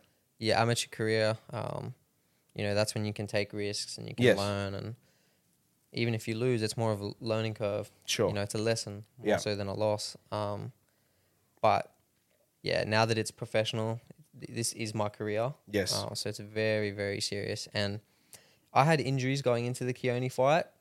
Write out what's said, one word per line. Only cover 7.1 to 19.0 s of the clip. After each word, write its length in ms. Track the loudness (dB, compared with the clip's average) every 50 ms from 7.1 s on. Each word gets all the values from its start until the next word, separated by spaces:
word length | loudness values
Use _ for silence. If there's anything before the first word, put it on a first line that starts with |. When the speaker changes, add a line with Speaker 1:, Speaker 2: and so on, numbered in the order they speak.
| -8 -8
Speaker 1:
learning 340 | -4 -2 -2 0 0 -2 -4
curve. 360 | -2 -2 -2 -2 -4 -6 -8 -14 _ _
Speaker 2:
Sure. 220 | -4 2 2 2
Speaker 1:
You 60 | 2 2
know, 80 | 0
it's 140 | -2 -2 -2
a 40 | 0
lesson 460 | 0 2 0 0 -2 -6 -10 -12 -14 -18 _
more 100 | -4 0 2
Speaker 2:
Yeah. 80 | 2
Speaker 1:
so 180 | 2 2 -2 -2
than 120 | -2 -4
a 60 | -4 -2
loss. 440 | 0 2 2 2 0 -2 -8 -10 -14 _ _
Um, 400 | -4 -4 -2 -4 -4 -6 -8 -10 -12 _ _ _ _ _ _ _ _ _ _ _ _ _ _ _ _ _
but 300 | 4 4 4 4 2 -4 _ _ _ _ _ _ _ _ _ _ _ _ _ _
yeah, 220 | -4 0 0 0 2
now 220 | 4 4 4 6
that 120 | 6 4
it's 140 | 2 0 -2
professional, 680 | -6 -8 -10 0 0 0 2 2 0 -2 -2 -2 -2 -4 -8 -14 -20 -20 -20 _ -18 -16
th-, 140 | -14 -8 -6
this 200 | -4 -4 -4 -4
is 200 | -4 -6 -4 -2
my 160 | -2 -2 -2
career. 440 | -2 -6 -4 -2 -2 -2 -2 -2 -4 -8 _ -2
Speaker 2:
Yes. 220 | 0 0 2 2 0
Speaker 1:
Uh, 200 | -2 -4 -4 -6
so 140 | -6 -6 -6
it's 100 | -6 -8
very, 520 | -12 -6 -4 0 0 2 2 2 0 -2
very 300 | -2 -4 -4 -4 -2 -2
serious. 460 | -4 -4 -4 -4 -4 -4 -6 -6 -8 -6 -2
And 260 | -2 -2 -2 -2 -6 -10 _ _ _ _ _ -20 -20 _ _ _ _ _ _ 4
I 100 | 4 6
had 160 | 6 6 4